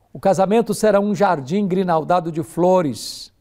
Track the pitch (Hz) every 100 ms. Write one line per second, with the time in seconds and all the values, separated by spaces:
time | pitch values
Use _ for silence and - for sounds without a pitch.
0 | _ 147 196 180 190 226 220 196 214 202
1 | 208 170 196 160 131 196 202 180 185 160
2 | 147 180 165 160 143 - 180 185 156 110
3 | - - - _